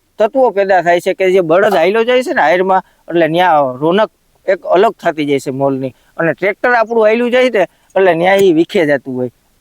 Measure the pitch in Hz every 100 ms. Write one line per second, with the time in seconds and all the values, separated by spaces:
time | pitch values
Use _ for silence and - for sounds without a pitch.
0 | _ - 214 262 247 196 196 190 170 175
1 | 196 175 185 185 165 170 214 185 170 220
2 | 226 254 254 262 147 180 190 190 - _
3 | - 170 160 165 180 151 135 127 156 190
4 | 214 _ _ _ - 190 - 170 226 -
5 | - 156 143 139 151 131 139 135 131 -
6 | _ - 165 135 190 196 247 240 220 233
7 | 214 226 247 247 254 226 - _ _ 190
8 | 190 165 180 196 196 160 170 214 151 139
9 | 135 127 123 - _ _